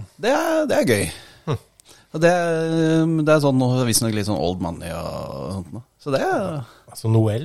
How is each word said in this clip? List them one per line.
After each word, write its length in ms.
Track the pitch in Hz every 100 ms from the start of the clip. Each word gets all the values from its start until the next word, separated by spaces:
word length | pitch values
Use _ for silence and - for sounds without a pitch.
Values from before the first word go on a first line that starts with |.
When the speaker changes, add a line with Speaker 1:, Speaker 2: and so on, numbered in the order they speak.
| 101 -
Speaker 1:
Det 100 | 202
er, 360 | 302 330 320 294
det 100 | -
er 80 |
gøy. 260 | 226 104 82 - - - -
Speaker 2:
Hm. 120 | 123 - _ _ - _
Speaker 1:
Og 60 | 160
det 100 | 170
er, 760 | 175 170 160 160 165 160 160 165
det 220 | 160 151
er 120 | 156
sånn, 220 | 143 131 127 127 123
visstnok 260 | 107 113
litt 120 | 107 101
sånn 140 | 101
old 200 | 82 90
money 300 | 90 80 85
og 600 | 82 85 78 67 67 67
sånt 200 | 95 87
nå. 100 | 110 - _
Så 80 | 147
det 80 | 135
er 440 | 359 339 185 151 117 - - -
Speaker 3:
Så 120 | 110
Noel, 320 | 113 110 110